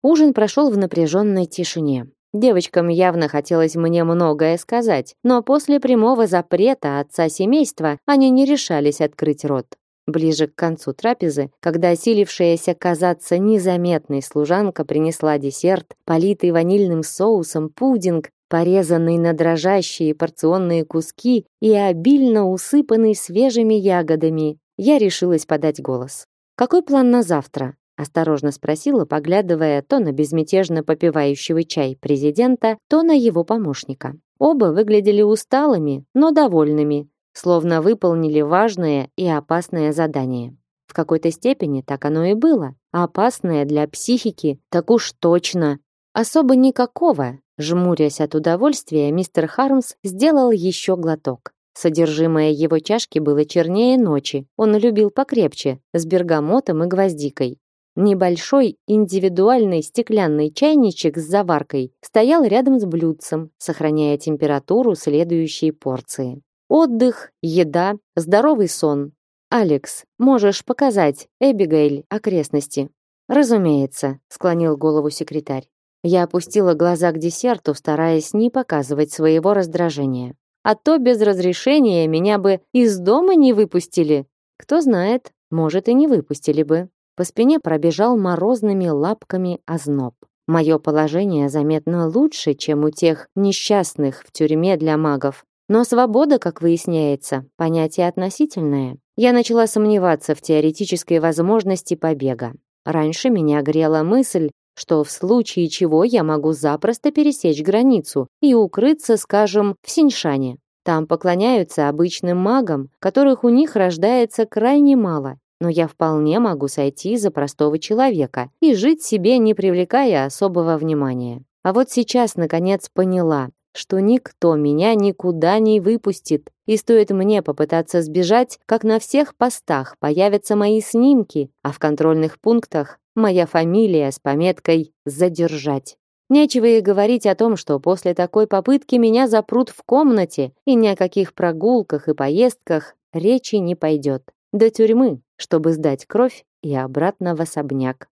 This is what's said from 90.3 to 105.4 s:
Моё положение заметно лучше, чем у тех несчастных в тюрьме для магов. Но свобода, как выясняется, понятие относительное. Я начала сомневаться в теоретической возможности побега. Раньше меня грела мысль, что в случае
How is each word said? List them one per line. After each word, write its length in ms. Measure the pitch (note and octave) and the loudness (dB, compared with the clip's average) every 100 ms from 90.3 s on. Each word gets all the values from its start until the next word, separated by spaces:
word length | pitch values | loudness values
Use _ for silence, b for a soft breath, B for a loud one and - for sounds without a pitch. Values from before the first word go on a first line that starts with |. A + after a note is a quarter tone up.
| _ - | _ -2
Моё 320 | E3 D#3 D#3 | 0 2 0
положение 680 | D#3 D3+ D#3 E3 G3+ D#3+ C#3+ | 0 0 0 -2 -2 -2 -2
заметно 580 | D3 D3 D#3 D3+ F3 E3 | -2 0 -2 -2 -2 -2
лучше, 480 | G3 D4+ - - | 0 0 -2 -4
чем 280 | C#3 - D3 | -4 -2 0
у 60 | D3+ | -2
тех 400 | D3+ E3+ D#3 - | 0 0 0 -6
несчастных 880 | - G3 - - G3+ E3+ - C#3 C3 | -2 -2 -2 0 0 0 -4 -4 -6
в 80 | - | -20
тюрьме 460 | - D#3 D#3 F3+ F3 | -4 0 0 0 0
для 200 | D#3 D#3 | 0 0
магов. 480 | D#3 C#3+ C#3+ C3+ _ _ - | 0 -2 -4 -6 _ _ 0
Но 140 | G#3+ | 0
свобода, 560 | A#3+ A#3+ B3+ A3 D4 C4 | 2 2 2 2 2 0
как 220 | F3+ D#3 | -2 -2
выясняется, 840 | E3+ E3+ - E3 D3 C#3 - C3+ C3 _ | 0 0 -2 -2 -2 -4 -4 -8 -8 _
понятие 500 | E3 E3 D#3 - F3 | -2 0 -2 0 -2
относительное. 920 | F3+ F#3 - D4+ - D3+ C#3+ C3 C3 _ - | -2 -8 -2 -4 -2 -4 -2 -6 -10 _ 0
Я 160 | B3 | 2
начала 320 | A#3+ A#3 A#3 | 2 2 0
сомневаться 680 | A3+ A3 G#3+ G#3 F3+ D3+ - | 2 2 2 2 2 0 -2
в 60 | D3 | -6
теоретической 800 | - D#3 D#3 D#3 G3+ F3 - E3 | 0 0 0 -2 -6 -6 -2 0
возможности 760 | E3 D#3 F3 A3 F#3+ F#3 - | 0 0 0 0 0 -4 -6
побега. 580 | E3 E3 D3 C3+ A#2+ A#2+ C3 _ _ | -4 -4 -2 -4 -4 -10 -12 _ _
Раньше 440 | - D#3+ D#3 E3 C4 | -6 -2 -2 -2 -2
меня 320 | G#3+ D3+ D3 | 0 2 0
грела 400 | C#3 D#3 D#3 D#3 | 0 0 2 0
мысль, 480 | D#3+ A#3+ B3+ F3+ D3+ _ _ | 2 0 0 -2 -4 _ _
что 280 | - - D#3 | -20 -2 -2
в 60 | D3 | -2
случае 600 | - F3+ A#3+ | -6 0 0